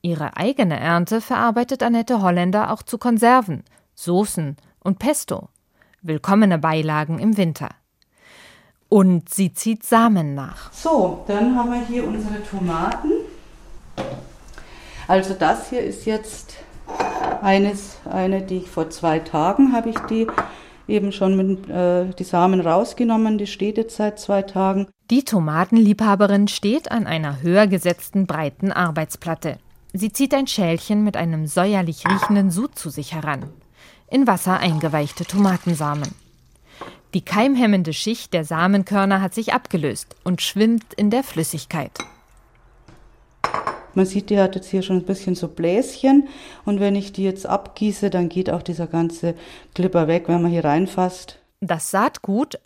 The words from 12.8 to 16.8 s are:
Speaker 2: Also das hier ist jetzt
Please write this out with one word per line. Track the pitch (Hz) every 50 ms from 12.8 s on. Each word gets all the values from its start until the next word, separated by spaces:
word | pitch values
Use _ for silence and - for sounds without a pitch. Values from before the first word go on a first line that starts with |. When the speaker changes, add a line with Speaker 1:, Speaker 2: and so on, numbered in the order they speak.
| 180 202 - - - 311 415 - - - - - - - - - - - - - - - - - - - - - - - - - - - - - - - - - - - - - -
Speaker 2:
Also | - 185 190 190 190 190
das | - 160 156 - - - -
hier | 254 247
ist | - - 196 - -
jetzt | 220 214 214 214 - - - - - - - - - - -